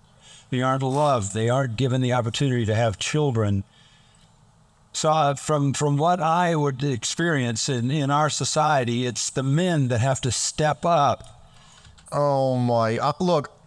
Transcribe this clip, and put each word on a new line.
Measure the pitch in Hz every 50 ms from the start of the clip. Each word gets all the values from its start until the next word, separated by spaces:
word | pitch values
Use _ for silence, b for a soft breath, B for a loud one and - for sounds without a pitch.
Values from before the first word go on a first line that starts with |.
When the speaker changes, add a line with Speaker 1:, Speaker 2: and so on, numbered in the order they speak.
| _ B B B B B B B B B
Speaker 1:
They | 131 123 127
aren't | 131 131 135
loved. | 135 131 131 143 151 147 135 120 98 101 104
They | 110 113
aren't | 117 123 135 139 127 110
given | 104 131 127 123 131
the | 127 123 123
opportunity | 127 113 117 110 - 143 135 127 120 113
to | 104 107
have | 110 117 113 98
children. | - - - - 151 151 143 120 113 107 101 101 98 98 b b b b b b b b b b b b b b b _ _ _ _ _ _ _ _ _ _ -
So, | - - 156
uh, | 156 160 147 143 139
from, | - - - 156 147 143 139 127
from | - 147 147 143
what | 139 156 170 180 185
I | 156 160 160 175 180 170 170
would | 151 147 143 135 123 143
experience | 147 131 113 - - - - 170 170 160 139 123 117 113 110 - -
in, | 135 120 117 127
in | 143 156 139 135
our | 143 147 156 143
society, | - - 139 - - 156 151 151 151 135 123 117 120 120 127
it's | 123 113 - - -
the | - 143 131
men | 135 139 160 185 180 170 151 135 120
that | 123 110
have | 123 135 127 -
to | - 127
step | 107 - - - - - 151 151 143 - -
up. | 170 170 156 143 127 104 - - - - - b b b b b b b b b b b b b -
Speaker 2:
Oh | - 143 147 143 139 135 135 131 127
my, | 123 123 120 120 117 113 110 113
uh, | 120 123 143 147 -
look, | 185 180 170 151 127 - - - -